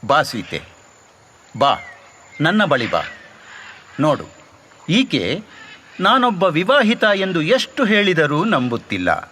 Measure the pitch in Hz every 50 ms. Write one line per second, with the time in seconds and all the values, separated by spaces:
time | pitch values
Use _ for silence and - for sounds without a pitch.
0 | - 107 135 147 143 - - 113 95 - - 73 - - - - - - _ _
1 | _ _ _ _ _ _ _ _ _ _ - 113 139 139 120 - - - - -
2 | - - - - - - - - 147 160 190 214 208 175 147 131 120 107 - 82
3 | 76 - - - - - - - - - - - - - - - - - - -
4 | 139 156 143 113 - - - - - - - - - - - - - - 170 226
5 | 269 269 - 135 92 87 127 185 220 - - - - - - - - - - -
6 | 180 190 226 262 247 247 220 175 185 185 160 151 185 190 262 294 254 214 233 240
7 | - 214 208 202 190 190 185 170 151 160 226 262 - - - - 277 196 214 208
8 | 208 196 185 156 156 147 147 147 175 226 208 143 123 123 117 117 - - 101 95
9 | 90 87 80 - - -